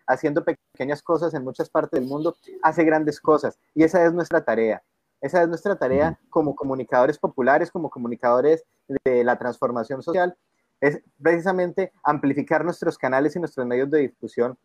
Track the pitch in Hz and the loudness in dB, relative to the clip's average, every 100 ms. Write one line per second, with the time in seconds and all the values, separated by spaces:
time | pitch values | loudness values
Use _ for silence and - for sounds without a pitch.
0 | - 131 151 147 165 151 _ - 131 143 | -4 -2 0 -2 -2 -4 _ -8 -6 -6
1 | - 160 165 147 131 120 156 156 147 156 | -2 -2 -2 -4 -6 -8 -4 -2 -2 -2
2 | 127 143 160 - - - 160 160 160 156 | -4 -4 -4 -4 -12 -2 0 2 4 2
3 | 151 147 - 151 127 - _ 151 160 180 | 0 -2 2 2 0 -6 _ 2 4 4
4 | 165 170 160 165 - 113 113 98 - _ | 4 2 0 0 0 2 2 0 -6 _
5 | _ _ 139 180 170 165 208 185 131 135 | _ _ -2 0 2 0 -4 -2 0 2
6 | 160 - _ 165 151 143 139 131 117 127 | 0 -2 _ -2 0 -2 -6 -6 0 2
7 | 139 147 180 - 127 151 170 190 147 131 | 2 2 -4 0 2 2 0 -4 -8 -8
8 | 120 117 123 123 143 160 - _ - 135 | -8 -2 2 4 4 2 -2 _ -10 -4
9 | 131 123 120 120 123 117 127 123 117 135 | 0 2 2 0 -2 -4 -4 -4 -6 -8
10 | - 180 180 - _ _ _ _ 139 147 | -4 -2 -2 -4 _ _ _ _ -2 -2
11 | - _ 147 170 175 185 180 160 185 _ | -8 _ 0 2 0 -2 -2 -2 -6 _
12 | 147 147 139 139 139 156 160 170 170 - | -2 0 0 -2 0 0 0 -4 -4 -4
13 | 131 131 151 180 160 - 123 123 139 151 | -2 0 0 -2 -6 -6 -4 -2 0 0
14 | 135 - 113 - 123 131 | -2 -6 -10 -4 -4 -6